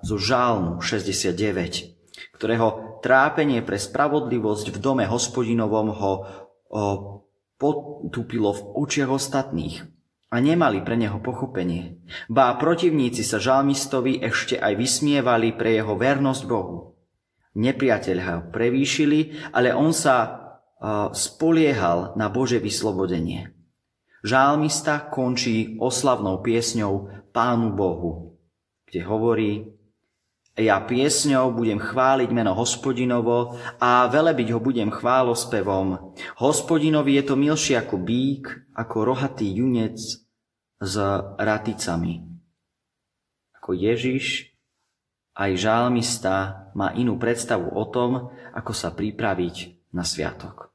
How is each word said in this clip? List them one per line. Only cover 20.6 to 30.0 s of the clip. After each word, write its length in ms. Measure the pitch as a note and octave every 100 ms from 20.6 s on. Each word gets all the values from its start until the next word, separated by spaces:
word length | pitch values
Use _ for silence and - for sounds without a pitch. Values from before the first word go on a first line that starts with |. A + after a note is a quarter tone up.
| _ _ G#2+ G#2 G#2
spoliehal 1040 | - - - D#3+ E3 D#3 A2 F2+ E2+ F2+ -
na 80 | G#2+
Božie 320 | G#2+ C3 A#2+
vyslobodenie. 960 | G#2+ - G#2+ F#2 F#2 F2 E2+ E2+ F#2 - _ _ _ _ _ _ G#2
Žalmista 800 | C3 C#3 D3+ D3+ D3+ - D3 -
končí 640 | - B2+ B2 - A2 A2 -
oslavnou 640 | A#2 B2 C#3 B2 G#2 F#2
piesňou 880 | G#2+ A2+ A2+ A#2 G#2 G2 G2 G2+ -
Pánu 480 | - A#2 A#2+ A2+ G2
Bohu, 640 | F#2+ E2 F2 E2+ E2 _ _ _ _ _ _
kde 160 | F2+ F2
hovorí: 640 | A2 A#2 A2 G#2+ G#2 G#2 - _ _